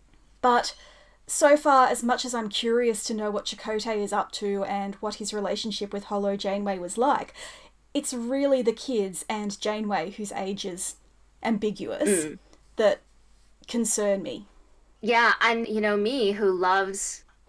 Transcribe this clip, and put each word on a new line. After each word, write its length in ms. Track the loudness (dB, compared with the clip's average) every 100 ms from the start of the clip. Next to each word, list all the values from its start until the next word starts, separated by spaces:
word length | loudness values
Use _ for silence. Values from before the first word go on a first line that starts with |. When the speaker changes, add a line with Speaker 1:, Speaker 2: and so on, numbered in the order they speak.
| _ -20 _ 0
Speaker 1:
But 340 | 4 4 2 -8 -20 -20 -20 _ -6
so 320 | 4 6 6
far, 300 | 6 6 6
as 160 | 4
much 200 | 0 0 -2
as 80 |
I'm 160 | -4 -4
curious 540 | -2 0 2 2 0 -2
to 80 |
know 160 | -2 -2
what 140 | -4 -6
Chakotay 520 | -8 -4 -4 -2 -2
is 120 | 0
up 180 | -2 -2
to 300 | -4 -2 -2
and 320 | -2 -4 -4 -6
what 200 | -8 -6
his 180 | -6
relationship 580 | -4 -4 -4 -4 -6 -6
with 120 | -8 -4
Holo 300 | -2 0 -2
Janeway 400 | -2 -2 -2 -4
was 200 | -4 0
like, 360 | 2 2 -2 -14 -18 -18 -20 _ _
it's 200 | -6 -4
really 480 | -6 -2 2 4 4
the 120 | 2
kids 520 | -2 -2 -2 -2 -4 -6
and 320 | -4 -4 -4
Janeway, 520 | -4 -2 -2 -2 -4
whose 200 | -8 -8
age 340 | -6 -6 -6 -6
is 300 | -8 -8 -10 _ _ _ -6
ambiguous, 800 | -2 0 -2 -4 -6 -2 2 2 0
Speaker 2:
Mm. 140 | -10 _ -20 _ 2
Speaker 1:
that 240 | 2 2 _ _ _ _ _ _ -6
concern 560 | -2 0 0 2 0
me. 220 | -2 -10 -14 -20 -20 _ _ -8
Speaker 2:
Yeah, 320 | 2 4 4 4
and, 260 | 2 0 0
you 140 | 0
know, 160 | 2 2
me, 340 | 0 2 0
who 180 | 2 2
loves 720 | 2 4 2 2 -4 -8 -10 -16 _